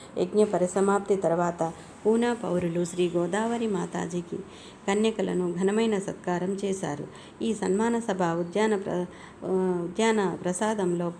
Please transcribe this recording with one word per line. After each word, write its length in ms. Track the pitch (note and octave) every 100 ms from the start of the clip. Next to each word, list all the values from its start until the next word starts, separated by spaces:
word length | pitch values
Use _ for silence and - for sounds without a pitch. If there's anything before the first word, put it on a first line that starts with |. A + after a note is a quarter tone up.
| - -
యజ్ఞ 240 | F3+ G#3
పరిసమాప్తి 720 | G#3 F3+ F3+ G3 G3 G3+ G3+ G3
తర్వాత 560 | F3 E3+ F3 E3+ E3 F3+ - - G#3+
పూనా 280 | A3+ A#3+
పౌరులు 500 | A#3 - F3 F3 E3+
శ్రీ 280 | F3 F3+ F3+ F3
గోదావరి 500 | E3+ G3 A3+ A#3 A3+
మాతాజీకి 720 | F#3 F3 F3 F3 F3 E3+ - - - - - -
కన్యకలను 640 | G3+ A3 A3 F#3 F3 F3+
ఘనమైన 460 | E3+ F#3+ G#3+ A3+ G3+
సత్కారం 580 | G3 E3 - F3 F3+ G3
చేశారు. 400 | G3 F#3+ E3 D3 D#3 - - -
ఈ 120 | A3+
సన్మాన 440 | G#3+ F#3 G3 A3+ A#3
సభ 240 | A3+ F#3+
ఉద్యాన 540 | F3 E3 F3 F#3 A3 G#3
ప్ర-, 300 | G3 F3 F3 - - -
ఆ, 360 | - F#3 F#3 F3
ఉద్యాన 520 | E3+ F#3 A3+ A3 F#3 E3
ప్రసాదంలో 680 | F3 F3+ G#3+ A3 F3+ F3 F3 E3+